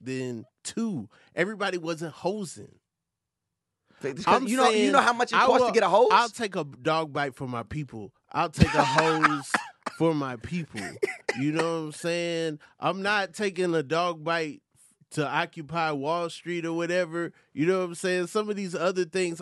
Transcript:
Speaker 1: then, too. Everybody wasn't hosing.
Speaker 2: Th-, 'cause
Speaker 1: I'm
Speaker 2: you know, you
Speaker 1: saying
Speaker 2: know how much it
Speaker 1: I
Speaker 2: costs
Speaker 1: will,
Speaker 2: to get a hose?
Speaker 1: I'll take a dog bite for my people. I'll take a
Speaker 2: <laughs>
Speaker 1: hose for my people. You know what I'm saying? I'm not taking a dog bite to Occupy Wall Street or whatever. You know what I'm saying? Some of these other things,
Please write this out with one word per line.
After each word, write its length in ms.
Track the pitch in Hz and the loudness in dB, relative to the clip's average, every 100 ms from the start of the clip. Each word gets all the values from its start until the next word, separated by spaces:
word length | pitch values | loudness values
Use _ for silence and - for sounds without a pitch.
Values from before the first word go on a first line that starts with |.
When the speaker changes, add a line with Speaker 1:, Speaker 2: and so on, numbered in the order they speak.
Speaker 1:
then, 420 | 120 131 127 117 - _ | -8 -6 -4 -6 -10 _
too. 440 | - - 226 170 101 _ _ - | -10 -6 -4 -4 -8 _ _ -4
Everybody 420 | 180 214 196 180 | -4 -2 -4 -4
wasn't 360 | 160 165 165 | -4 -6 -8
hosing. 640 | - 175 214 185 - 90 _ _ _ _ _ _ _ _ _ _ _ _ _ | -6 -4 -4 -6 -10 -18 _ _ _ _ _ _ _ _ _ _ _ _ _
Speaker 2:
Th-, 140 | 135 135 | -10 -2
'cause 100 | 202 | 2
Speaker 1:
I'm 200 | 208 254 | 4 4
Speaker 2:
you 100 | 247 | 2
know, 80 | 254 | 4
you 20 | |
Speaker 1:
saying 200 | 220 254 | 4 4
Speaker 2:
know 80 | 277 | 4
how 120 | 233 | 4
much 180 | 240 240 | 2 2
it 60 | 175 | 4
Speaker 1:
I 80 | 247 | 6
Speaker 2:
costs 160 | 262 | 6
Speaker 1:
will, 60 | 247 | 4
Speaker 2:
to 60 | |
get 100 | 208 | 4
a 60 | 190 | 4
hose? 200 | 190 330 | 6 8
Speaker 1:
I'll 180 | 196 240 | 6 4
take 260 | - 226 185 | -2 -6 -4
a 80 | |
dog 500 | 147 127 127 160 160 | -6 -4 0 0 0
bite 220 | 139 143 127 | -2 -4 -4
for 120 | 131 | -8
my 160 | 120 | -6
people. 500 | 113 151 139 113 98 - _ | -6 -8 -8 -10 -14 -16 _
I'll 180 | - 170 | -2 -2
take 240 | - - | 4 4
a 100 | 156 | 4
Speaker 2:
<laughs> 0 | |
Speaker 1:
hose 640 | 147 156 160 156 151 147 135 - - - - - | 2 4 4 4 2 2 -4 -6 -6 -14 -12 0
for 160 | 165 | 2
my 220 | 151 135 123 | 2 -2 -8
people. 440 | - 175 156 110 92 - - - - - | -8 -8 -6 -8 -10 -4 -6 -4 -6 -2
You 120 | 139 | 0
know 100 | 156 165 165 | 0 0 -2
what 40 | 156 | -6
I'm 60 | |
saying? 680 | 147 175 170 170 165 165 151 - _ | -6 -4 -2 -2 -2 -4 -6 -12 _
I'm 220 | 151 185 | -4 -2
not 320 | 196 208 190 | 0 0 0
taking 400 | 170 208 180 180 165 | -2 -4 0 0 0
a 80 | |
dog 400 | 135 160 175 165 | 0 0 0 -2
bite 380 | 151 165 160 120 _ _ _ _ _ | -2 -2 -2 -8 _ _ _ _ _
to 160 | - 139 | -4 -2
Occupy 640 | 143 170 - 143 165 160 | 0 -2 -6 -8 -2 0
Wall 360 | 147 135 170 170 | 0 -2 -2 -2
Street 360 | - 165 175 165 | -6 -8 -4 -2
or 80 | |
whatever. 600 | 165 170 180 175 165 170 - _ | -2 0 0 0 -2 -6 -8 _
You 120 | - 160 | -2 2
know 140 | 185 | 2
what 60 | 180 | 0
I'm 100 | 170 | -4
saying? 320 | 185 180 175 | -2 0 0
Some 200 | 214 214 | -2 -2
of 60 | 202 | -2
these 200 | 190 170 | -4 -2
other 300 | 170 185 175 | 0 0 0
things, 360 | 185 180 165 | 0 -2 -4